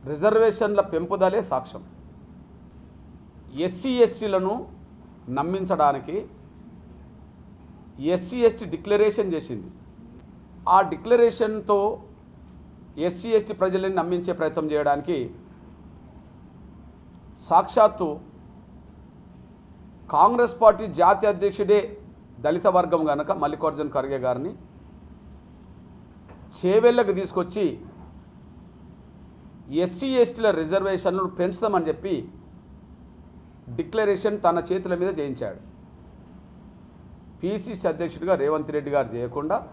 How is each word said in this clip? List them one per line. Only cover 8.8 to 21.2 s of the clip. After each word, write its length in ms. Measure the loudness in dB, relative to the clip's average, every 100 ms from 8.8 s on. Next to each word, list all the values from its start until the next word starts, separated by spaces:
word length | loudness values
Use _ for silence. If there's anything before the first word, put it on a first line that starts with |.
| 0 2 4 2 -2
చేసింది. 340 | -4 -6 -10 -12 -20 -20 -20 -20 -20 -20 -20 -20 -8 4 4
ఆ 20 | 4
డిక్లరేషన్తో 840 | -4 2 4 4 2 -2 -2 0 0 0 -4 -12 -20 -20 -20 -20 -20 -20 -20 -18 -4 -4
ఎస్సీ 220 | -4 0 0
ఎస్టీ 180 | 0 -2
ప్రజలని 360 | 0 0 -2 -2
నమ్మించే 340 | -2 -2 -4 -2
ప్రయత్నం 260 | -2 -2 -2
చేయడానికి 460 | 0 2 0 -2 -4 -6 -12 -20 -20 -20 -20 -20 -20 -20 -20 -20 -20 -20 -20 -20 -20 -20 -20 -20 -20 -20 -18 2
సాక్షాత్తు 640 | 2 2 4 4 4 -6 -6 -14 -20 -20 -20 -20 -20 -20 -20 -20 -20 -20 -20 -20 -20 -20 -20 -20 -20 -2 6
కాంగ్రెస్ 400 | 6 6 0 6
పార్టీ 220 | 6 6 -6 2
జాతీయ 320 | 2 4